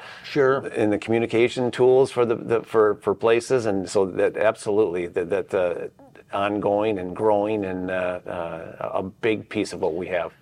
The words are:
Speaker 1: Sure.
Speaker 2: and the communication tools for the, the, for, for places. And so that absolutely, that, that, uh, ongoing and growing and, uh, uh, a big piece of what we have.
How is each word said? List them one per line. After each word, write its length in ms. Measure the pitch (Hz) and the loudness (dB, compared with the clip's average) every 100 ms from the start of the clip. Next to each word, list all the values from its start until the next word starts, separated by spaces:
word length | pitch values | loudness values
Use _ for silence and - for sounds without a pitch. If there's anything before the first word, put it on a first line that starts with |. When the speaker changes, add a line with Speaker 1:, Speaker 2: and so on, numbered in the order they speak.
| - - | -16 -18
Speaker 1:
Sure. 440 | - 147 131 135 107 | -6 2 2 2 -2
Speaker 2:
and 260 | 113 107 | 0 0
the 60 | 101 | 0
communication 720 | - 117 110 113 120 131 123 | 0 -2 0 2 2 0 -4
tools 400 | 120 127 127 131 | 2 4 6 4
for 160 | 123 117 | 0 0
the, 80 | |
the, 280 | 107 95 113 | -2 -2 -4
for, 340 | - 113 107 101 | 0 2 4 2
for 180 | 107 | -2
places. 500 | 95 113 117 - 131 | 0 2 2 2 0
And 240 | 110 98 90 | 0 -2 0
so 160 | 104 | 0
that 320 | 95 101 98 - | 0 0 0 4
absolutely, 680 | 107 113 113 104 98 90 85 | 4 4 0 2 2 0 -4
that, 240 | 95 85 | -4 0
that, 240 | 95 87 | -2 0
uh, 340 | 98 90 - - - - - _ | 0 0 -2 -8 -14 -20 -20 _
ongoing 680 | 101 101 104 101 101 110 98 | -4 -2 0 0 0 0 -2
and 180 | 90 104 | -6 -2
growing 480 | 110 104 104 107 | 2 2 0 -2
and, 260 | 95 92 92 | -4 -6 -4
uh, 300 | 92 90 90 98 | -4 -4 -6 -8
uh, 640 | 92 82 82 92 - - 101 | -8 -8 -10 -12 -10 -6 -6
a 60 | |
big 460 | 95 - 117 107 107 | -6 -2 -2 -2 -4
piece 240 | 107 92 | -4 -4
of 80 | 87 | -2
what 140 | 90 | -4
we 140 | 82 90 | -2 -4
have. 260 | 87 82 - | -4 -4 -10